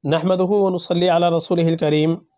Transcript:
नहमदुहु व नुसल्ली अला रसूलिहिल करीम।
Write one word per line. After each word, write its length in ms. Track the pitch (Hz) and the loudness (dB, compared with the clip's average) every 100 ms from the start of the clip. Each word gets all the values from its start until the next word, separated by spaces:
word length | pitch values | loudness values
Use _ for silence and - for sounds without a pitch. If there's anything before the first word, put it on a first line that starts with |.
नहमदुहु 520 | 139 156 175 185 185 208 | -2 -2 0 0 0 0
व 120 | 196 | 0
नुसल्ली 360 | 180 - 175 180 | -2 -4 -2 2
अला 200 | 170 175 | 2 2
रसूलिहिल 480 | 165 156 170 165 165 | 0 -2 0 0 0
करीम। 400 | 151 151 156 165 _ | 0 2 0 -2 _